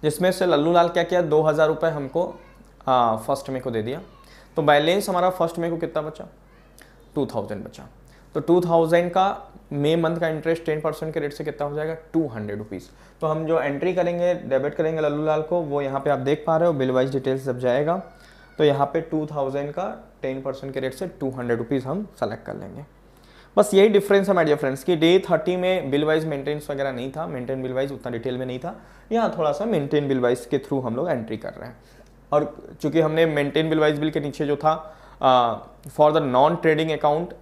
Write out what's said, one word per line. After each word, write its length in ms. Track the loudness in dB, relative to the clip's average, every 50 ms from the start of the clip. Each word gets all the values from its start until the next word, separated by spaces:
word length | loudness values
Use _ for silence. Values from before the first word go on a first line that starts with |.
| -2
जिसमें 280 | -2 -2 2 0 0 2
से 140 | 2 2
लल्लू 260 | 2 2 2 4 4 4
लाल 160 | 4 4 4
क्या 140 | 2 0 -2
किया, 200 | 0 2 0 2
दो 180 | 4 2 2 4
हज़ार 260 | 4 4 4 2 2
रुपये 220 | 2 0 0 -2
हमको, 340 | -2 -2 -6 -4 -4 -4 -4 -4 -6 -14 -20 -20 -20 -20 -20 -20 -20 -12 -2 0
आ, 280 | 2 4 4 2 2
फर्स्ट 340 | -2 -2 -4 -4 -4 -4 -8
मई 100 | -8 -6
को 100 | -6 -4
दे 120 | -4 -4 -4
दिया। 180 | -4 -6 -8 -10 -16 -20 -20 -20 -20 -20 -20 -20 -8 -4
तो 60 | 0 4
बैलेंस 460 | 6 6 6 6 4 2 2 0 0
हमारा 220 | 0 2 2 2 2
फर्स्ट 260 | 2 -2 -2 0 -4
मई 120 | -4 -4
को 60 | -2
कितना 260 | -4 -6 -4 -4 -4 -6
बचा, 240 | -6 -10 -12 -16 -18 -18 -20 -20 -20 -20 -20 -20 -20 -20 -20 -20 -20 -20 -20 -20 -10 -4
टू 120 | -4 -4
थाउजेंड 380 | -2 -4 -6 -6 -6 -8 -10 -10
बचा। 240 | -14 -16 -18 -20 -20 -20 -20 -20 -20 -20 -20 -20 -8 -8
तो 60 | -6
टू 200 | 2 4 4 4
थाउजेंड 500 | 4 4 4 4 4 6 4 2 2 2
का 420 | 2 2 2 2 0 -4 -10 -18 -20 -20 -16 -8 -6
मई 220 | -2 0 2 2
मंथ 200 | 2 2 0 0
का 120 | 0 -2 -2
इंटरेस्ट 360 | -4 -2 -2 -2 -2 -2 -2
टेन 160 | -4 -4 -2
परसेंट 320 | -2 -4 -4 -4 -8 -6 -6
के 60 | -4
रेट 120 | -6 -6 -6
से 120 | -6 -8
कितना 220 | -8 -6 -6 -6
हो 80 | -6 -4
जाएगा, 200 | -6 -6 -6 -6 -8 -12 -4 -2
टू 140 | -2 -2 0
हंड्रेड 300 | -4 -8 -8 -8 -8 -8
रुपीज़। 300 | -8 -8 -10 -12 -12 -14 -20 -20 -20 -20 -12 _
तो 60 | -2
हम 180 | -2 -2 -2 -2
जो 140 | 0 0 0
एंट्री 340 | 0 -2 -2 -2 -2 -2 0
करेंगे, 400 | 0 0 0 0 0 0 0 0
डेबिट 400 | 0 -2 0 0 0 0 0 -2
करेंगे 260 | 0 -2 -2 0 0
लल्लू 240 | 0 0 0 0 0
लाल 180 | 0 0 0 0
को, 180 | -2 -2 -2
वो 220 | -2 -2 -2 -2 -2
यहाँ 180 | -2 -4 -2
पे 100 | 0 0
आप 80 | 0 0
देख 240 | 2 0 0 0 0
पा 100 | 0 0
रहे 120 | 2 2 2
हो, 60 | 2
बिल 160 | 2 0 2
वाइज 220 | 2 2 2 2 0
डिटेल्स 320 | -2 -2 0 -2 -2 -2
जब 140 | -4 -6 -2
जाएगा 440 | 0 0 2 2 2 0 -2 -2 -4 -10 -20 -20 -20 -20 -20 -20 -20 -20 -2 2
तो 60 | 2
यहाँ 220 | 2 4 4 0
पे 140 | 0 0 -4 -4
टू 240 | -2 -4 -4 -4
थाउजेंड 460 | -4 -4 -4 -4 -2 -2 -4 -6 -6 -6
का 220 | -6 -6 -8 -8 -12 -18 -20 -20 -10 -8
टेन 180 | -6 -6 -6 -6
परसेंट 300 | -8 -8 -8 -10 -8 -6
के 60 | -4
रेट 140 | -4 -6 -6
से 120 | -6 -10 -10
टू 200 | -8 -6 -6 -6
हंड्रेड 280 | -4 -4 -2 -2 0 -2
रुपीज़ 280 | 0 -2 -2 -2 -2
हम 200 | -2 -4 -6 -6 -8 -6 -6
सेलेक्ट 240 | -6 -6 -6 -8 -10
कर 80 | -12 -12
लेंगे। 280 | -10 -12 -14 -14 -16 -16 -18 -20 -20 -20 -20 _ -20 -20 -20 -20 -20 -20 -4 _
बस 140 | 2 4 6 8
यही 140 | 6 6 8
डिफरेंस 400 | 6 4 4 6 4 4 4 4
है 60 | 2
my 100 | 2 4
dear 140 | 4 2 2
friends 240 | 2 -2 -2 -2 0
कि 120 | 0 0
डे 220 | 4 6 6 6 6
थर्टी 360 | 4 2 0 0 2 0 -2
में 340 | 0 0 0 0 0 0 0
बिल 140 | 0 0 2
वाइज 200 | 2 2 2 0
मेंटेनेंस 440 | -2 -4 -4 -4 -4 -6 -6 -6 -8
वगैरह 220 | -6 -4 -4 -4 -4
नहीं 180 | -6 -8 -8 -8
था, 140 | -8 -8
मेंटेन 360 | -8 -8 -8 -6 -6 -6 -4 -4
बिल 100 | -4 -2
वाइज 200 | -2 -4 -4 -4
उतना 200 | -8 -8 -8 -8
डिटेल 260 | -6 -4 -4 -4 -4
में 80 | -6
नहीं 120 | -6 -6 -8
था, 160 | -8 -10 -12 -12 -18 -20 -20 -20 -10 -2 -2
यहाँ 220 | 0 0 0 0 0
थोड़ा 140 | 0 0 0
सा 120 | 0 -2
मेंटेन 440 | 0 0 0 0 2 0 0 2 2
बिल 120 | 0 2
वाइज 240 | 2 2 2 0 -2
के 120 | -2 -4 -4
through 240 | -2 -2 -4 -4 -2
हम 120 | -2 -4
लोग 120 | -4 -2 -2
एंट्री 280 | -2 -4 -4 -6 -8
कर 160 | -8 -8 -10 -12
रहे 160 | -12 -16 -16
हैं। 80 | -18 -20 -20 -20 -20 -20 -20 -20 -20 -20 -8 0 0
और 220 | 0 0 0 -8 -14 -18 -18 -16 -4 -4
चूँकि 180 | 0 2 4
हमने 260 | 2 4 4 4 2
मेंटेन 440 | 4 4 0 0 0 2 0 0 2
बिल 100 | 2 2
वाइज 180 | 2 2 2 0
बिल 120 | -2 -2
के 100 | -2 -2
नीचे 260 | -4 -4 -4 -4 -2
जो 100 | -2 -2
था, 160 | 0 2 0 0 0 -4 -14 -18 -20 -20 -20 -12 0 4
आ, 340 | 6 6 6 4 2 0 -4 -8 -16 -20 -20 -18 -16
for 200 | 2 4 4 6 6
the 100 | 4 0 2
non 320 | 4 4 4 4 4 2 2
trading 360 | 2 2 2 2 -2 -2 0
account 340 | 0 0 0 0 -2 -6 -10 -16